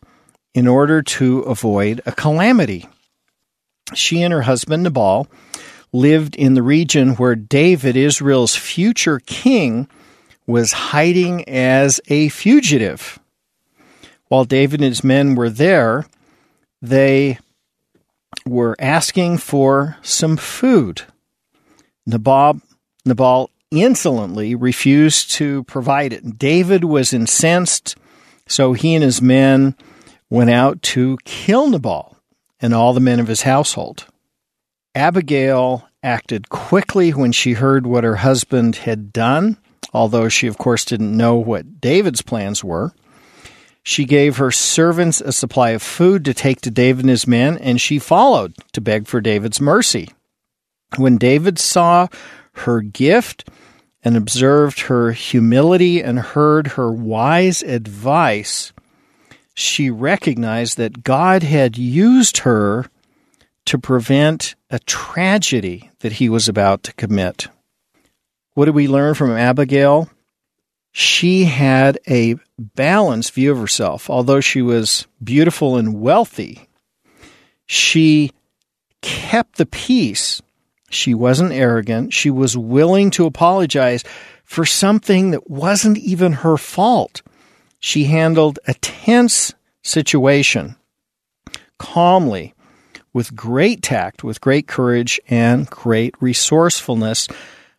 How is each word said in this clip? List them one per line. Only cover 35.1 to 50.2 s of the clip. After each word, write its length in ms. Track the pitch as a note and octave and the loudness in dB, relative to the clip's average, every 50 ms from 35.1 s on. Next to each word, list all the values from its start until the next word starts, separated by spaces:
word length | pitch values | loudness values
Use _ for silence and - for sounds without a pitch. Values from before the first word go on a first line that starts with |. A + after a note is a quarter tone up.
| F3 F#3 D#3+ C#3 D3 C3+ C3 C3+ C3+ B2+ B2+ B2+ B2+ A#2+ - _ _ _ | 0 0 -2 0 0 0 2 2 2 0 0 0 -2 -4 -8 _ _ _
acted 460 | - C3 A#2+ A2+ - - A#2+ G2+ - _ | -6 -4 -4 -4 -6 -8 -8 -8 -8 _
quickly 640 | - - - - F3+ G3+ - - - G3 F3+ E3+ | -12 -12 -4 0 0 0 0 0 0 2 2 2
when 200 | D3 C#3 C3+ A#2+ | 2 0 0 0
she 220 | A#2 - - B2+ | 0 0 0 -2
heard 340 | A#2+ A2 C3+ C3+ C3+ C3+ B2+ | 0 0 2 2 2 2 0
what 160 | A#2+ B2 A#2+ | 0 0 0
her 140 | A#2 A2+ G#2+ | 0 0 -2
husband 580 | F#2+ G#2+ C3+ C3+ A#2+ - - C3+ B2 A#2 A#2 A2+ | 0 0 0 0 0 -2 -2 0 0 0 0 0
had 380 | - - A#2 A2+ G#2+ G#2 G2+ | -2 -6 -6 -6 -6 -8 -8
done, 440 | - A2+ A2+ A#2+ C3+ D#3 G3 A3 G#3 - _ _ _ _ - - - | -6 -2 0 0 0 0 0 -2 -4 -6 _ _ _ _ -16 -6 -2
although 340 | A2+ A2+ G#2+ A#2 A#2 A2+ A2+ | -2 0 0 0 0 0 0
she, 200 | - - A#2+ A#2 | 0 -2 -2 -4
of 100 | G#2 - | -6 -4
course, 260 | - B2+ A#2 A2 - | -2 -2 -2 -2 -2
didn't 320 | - A#2+ G#2 A2 G2+ G#2+ | -6 -4 -4 -4 -2 0
know 200 | A2 A#2 A#2 A#2+ | 2 2 2 2
what 440 | A#2 A2 A#2 G#2+ F2 - - - - | 2 0 -2 -6 -6 -8 -12 -14 -6
David's 420 | - A#2+ D#3 F#3+ G#3 F3 A#2+ - | -2 0 0 2 0 0 -4 -6
plans 420 | - - B2 A2 G2 G2 G#2 - - | -8 -6 -8 -6 -6 -6 -6 -6 -6
were. 280 | F#2 E2 E2+ A2+ F3 - _ _ _ _ _ _ _ _ _ - - - _ _ _ _ _ _ | -6 -4 -4 -6 -6 -8 _ _ _ _ _ _ _ _ _ -20 -20 -20 _ _ _ _ _ _
She 200 | - - D3 C#3+ | -6 -4 -4 0
gave 340 | B2 C#3+ C#3+ C#3+ D3 B2+ A#2+ | 2 4 4 4 2 2 0
her 120 | C#3 B2+ | -2 -2
servants 720 | - - - - - E3 D#3+ E3+ E3 E3+ F3 E3 C#3+ A#2+ | 0 -2 -2 -2 0 2 2 2 2 2 0 0 0 -2
a 100 | - C3+ | -4 -6
supply 400 | B2+ - - A#2+ - C3+ B2 A#2 | -4 -4 -6 -2 0 0 2 2
of 100 | A2+ G#2+ | 0 -4
food 440 | - - - - E3+ F#3 G3 F#3+ C#3 | -6 -10 -2 2 2 4 4 2 0
to 100 | C#3 A#2+ | -4 -4
take 260 | - - C3+ C3 - | -2 -2 -2 -2 -2
to 100 | - B2 | -6 -4
David 320 | G#2+ B2 B2 C3 B2+ B2+ B2+ | 0 2 2 2 2 2 2
and 60 | C3 | 2
his 180 | B2+ A2+ - B2+ | 2 2 2 0
men, 280 | A#2+ A#2 B2+ D3 E3+ - | 2 2 2 0 -2 -4
and 220 | - C3 A#2+ B2 | -2 -2 -2 -2
she 200 | - - D3+ C#3 | -2 -2 -4 -4
followed 520 | - - E3 F#3+ - C#4 A3+ C3 G2 F2 - - - _ | 0 0 2 4 4 4 4 2 -2 -6 -10 -18 -20 _
to 80 | - - | -12 -6
beg 260 | G#2 A2+ G#2+ A2 G#2+ | -4 -2 -2 -2 -2
for 140 | - - A#2+ | -4 -4 -2
David's 400 | G#2 A2+ G#2 G#2 G#2+ A2+ - - | 0 0 0 0 -2 -4 -4 -2
mercy. 500 | C#3 D3 F3+ A#3+ A3+ - - G#2+ D#2+ - _ _ | 0 2 2 2 2 0 -2 -4 -6 -10 _ _